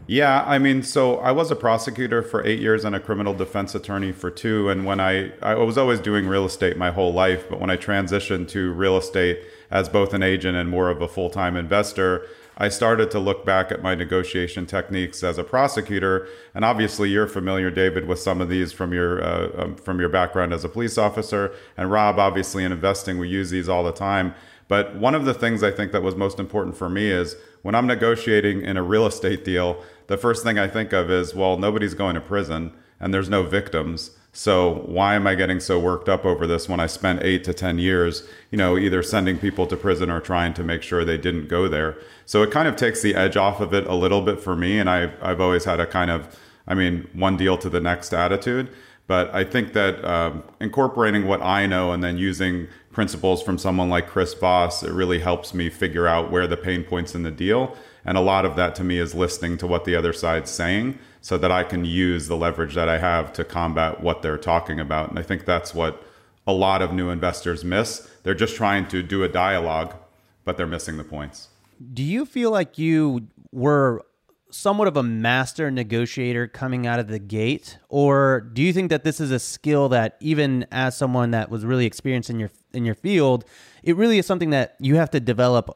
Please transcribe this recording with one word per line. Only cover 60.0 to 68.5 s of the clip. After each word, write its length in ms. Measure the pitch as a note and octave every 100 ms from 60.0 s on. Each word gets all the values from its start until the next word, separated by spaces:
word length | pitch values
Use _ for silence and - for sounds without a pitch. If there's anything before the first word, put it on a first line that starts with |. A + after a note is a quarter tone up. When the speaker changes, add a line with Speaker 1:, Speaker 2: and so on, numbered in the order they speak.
| E2+
Speaker 1:
side's 360 | - E2+ D#2+ -
saying 480 | - E2+ G2 B2 C3+ - -
so 140 | - F2+
that 140 | F2+
I 120 | F2+
can 220 | F2 F2+ F2
use 420 | F2 F2+ F2 D2
the 80 | E2+
leverage 380 | E2+ E2 D#2+
that 160 | E2 E2
I 80 | E2
have 340 | F2 E2+ D#2
to 100 | -
combat 580 | E2 F2 E2 D#2+ D#2+ D#2
what 220 | E2 D#2+
they're 160 | D#2+ D2+
talking 400 | E2+ E2+ E2 D#2
about. 300 | D2 D#2 D#2
And 100 | -
I 20 |
think 240 | E2+ F#2 -
that's 300 | F2 - E2+
what 260 | D#2+ D#2 - - _ _ -
a 60 |
lot 280 | F#2+ F#2+ F#2+
of 120 | F2+
new 160 | F#2 F2
investors 540 | F2 F2+ F2+ F2+ E2+
miss. 460 | F2 F#2+ A2+ - - -
They're 100 | F#2
just 220 | F#2+ A2